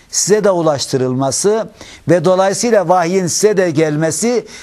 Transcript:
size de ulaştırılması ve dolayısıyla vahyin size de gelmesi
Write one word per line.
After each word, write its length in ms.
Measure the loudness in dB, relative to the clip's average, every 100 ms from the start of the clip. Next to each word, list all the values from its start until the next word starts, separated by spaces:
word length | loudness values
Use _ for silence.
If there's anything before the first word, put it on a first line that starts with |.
| -10
size 340 | -6 0 2
de 80 | 2
ulaştırılması 1160 | 2 0 -2 -2 -2 -2 -2 -2 -2 -2 -2 -4 -12 -20 -10 0
ve 160 | 2 2
dolayısıyla 640 | 2 2 0 2 2 2
vahyin 380 | 2 2 0 -2
size 300 | 0 0 2
de 140 | 0
gelmesi 760 | 0 0 0 -2 -2 -2 -2 -4 -18